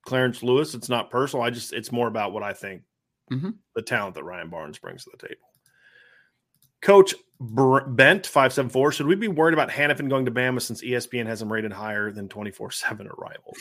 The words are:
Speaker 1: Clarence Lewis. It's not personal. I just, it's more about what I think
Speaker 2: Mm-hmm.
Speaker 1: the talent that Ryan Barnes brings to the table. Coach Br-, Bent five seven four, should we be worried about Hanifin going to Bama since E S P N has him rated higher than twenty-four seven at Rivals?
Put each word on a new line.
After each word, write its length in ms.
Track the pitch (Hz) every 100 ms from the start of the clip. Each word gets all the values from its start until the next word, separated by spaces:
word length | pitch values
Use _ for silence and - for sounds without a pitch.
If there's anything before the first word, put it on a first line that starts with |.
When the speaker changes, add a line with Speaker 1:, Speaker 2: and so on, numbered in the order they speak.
Speaker 1:
Clarence 400 | - 131 127 117
Lewis. 300 | 123 127 151
It's 160 | 120 113
not 220 | 120 -
personal. 320 | 123 139 139 120
I 60 |
just, 200 | 120 -
it's 200 | 117 110
more 160 | 120 117
about 260 | 110 101
what 80 | 104
I 100 | 101
think 280 | 98 98 92 _ _ _ _ -
Speaker 2:
Mm-hmm. 180 | 127 185 220 _
Speaker 1:
the 80 | 113
talent 320 | - 120 101
that 100 | 78
Ryan 260 | 78 90 85
Barnes 280 | 85 76 -
brings 260 | - -
to 60 | -
the 180 | - -
table. 140 | - _ _ _ _ _ _ _ _ _ _ _ _ _ -
Coach 340 | - 202 190 - _ -
Br-, 400 | 120 113 131 135 135
Bent 400 | 123 135 196 -
five 260 | 147 -
seven 160 | - 123
four, 220 | 127 143
should 160 | 139 143
we 80 | 196
be 120 | 220
worried 280 | 156 160 160
about 140 | 127
Hanifin 400 | 139 147 139 139
going 160 | 135 131
to 60 |
Bama 300 | 120 127 127
since 220 | - 110
E 100 | 123
S 140 | 123 117
P 100 | 123
N 60 | 113
has 160 | 110
him 100 | 107
rated 220 | 110 107
higher 380 | 101 107 104 104
than 180 | 104 98
twenty-four 400 | 104 104 - 101
seven 380 | - - 107 101
at 100 | -
Rivals? 400 | - - - -